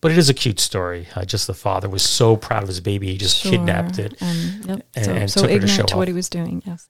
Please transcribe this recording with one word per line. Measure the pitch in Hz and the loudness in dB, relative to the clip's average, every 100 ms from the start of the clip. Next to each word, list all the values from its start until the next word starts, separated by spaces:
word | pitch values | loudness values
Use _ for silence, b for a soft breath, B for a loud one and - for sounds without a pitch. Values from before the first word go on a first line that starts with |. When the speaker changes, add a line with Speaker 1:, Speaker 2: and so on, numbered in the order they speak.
Speaker 1:
But | 165 | 2
it | 170 | 6
is | 143 | 6
a | |
cute | 131 123 98 | 4 2 0
story. | - 98 90 87 85 - | -2 -2 -4 -6 -8 -8
Uh, | |
just | 92 104 - | -4 -4 -4
the | |
father | 95 101 95 98 | -2 -2 -2 -2
was | 95 | 0
so | - - 117 110 | 0 4 4 4
proud | - 110 | 2 -4
of | 98 | -2
his | 90 | -4
baby, | 87 101 98 | -2 -2 -2
he | 95 | -2
just | 98 - | 0 0
Speaker 2:
Sure. | 196 | 2
Speaker 1:
kidnapped | 180 175 175 175 185 | 2 2 0 -2 -4
it | - - | -6 -6
Speaker 2:
And, | 175 170 170 202 | -4 -2 -4 -6
yep. | 185 196 - | -8 -8 -8
Speaker 1:
and, | - | -4
Speaker 2:
So, | 104 | -2
Speaker 1:
and | 92 101 | 0 0
Speaker 2:
so | 196 | 2
Speaker 1:
took | - | 2
her | - | 4
to | |
Speaker 2:
ignorant | 202 196 | 4 2
Speaker 1:
show | 196 | 2
Speaker 2:
to | - | 2
what | |
Speaker 1:
off. | 185 | 0
Speaker 2:
he | |
was | 175 185 | -2 -4
doing, | 175 170 175 | -4 -4 -6
yes. | 190 170 | -8 -10